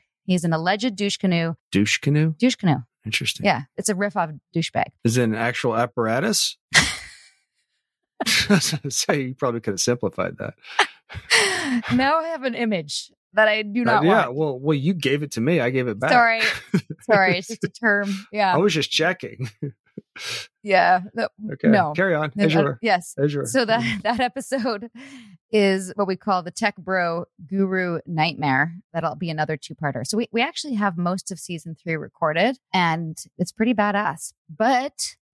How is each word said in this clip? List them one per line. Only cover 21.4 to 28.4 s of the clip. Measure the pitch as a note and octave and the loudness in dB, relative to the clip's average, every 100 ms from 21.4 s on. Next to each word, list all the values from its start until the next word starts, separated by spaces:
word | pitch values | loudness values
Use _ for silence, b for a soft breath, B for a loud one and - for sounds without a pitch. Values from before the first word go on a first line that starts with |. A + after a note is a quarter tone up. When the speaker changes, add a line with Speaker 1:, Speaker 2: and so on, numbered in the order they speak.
| G#3+ | -12
Speaker 2:
Okay. | - - | -2 2
Speaker 1:
no. | G#3+ D#3+ D3+ | 4 2 0
Speaker 2:
Carry | F#3+ | 0
on. | D#3 D3+ G3+ | 0 -2 0
Speaker 1:
No, | F3+ | 2
Speaker 2:
As | |
you | D#3+ | 4
Speaker 1:
uh, | |
Speaker 2:
were. | C#3+ C#3+ | 2 0
Speaker 1:
yes. | A3+ F3+ - - | 0 0 -2 -2
Speaker 2:
As | D3 | 0
you | C#3+ | 0
were. | C3 | -2
Speaker 1:
So | D3 A3+ | 0 2
that, | A3+ | 0
Speaker 2:
Mm-hmm. | A#3 G#3+ | 0 -2
Speaker 1:
<laughs> | |
that | G#3 A#3 | -2 0
episode | B3 C4+ - C#4 A#3+ G#3 A3+ A#3 C4+ C4+ A3 F#3 _ | -2 -4 -6 -4 -2 -4 -8 -16 -20 -20 -20 -20 _
is | G#3+ G3 F#3+ F#3 - | 2 4 2 -2 -4
what | F#3+ | -2
we | F#3 | -2
call | - F#3 | 0 -2
the | E3+ | -2
Tech | - A3 G3 | -2 -2 -2
Bro | F3+ F#3 F3 E3+ - _ D#3+ | -4 0 0 -2 -6 _ -6
Guru | G3 F#3+ F#3 F3+ E3 - | -2 0 0 -2 -4 -4
Nightmare. | D#3+ D#3+ C#3+ | -2 0 0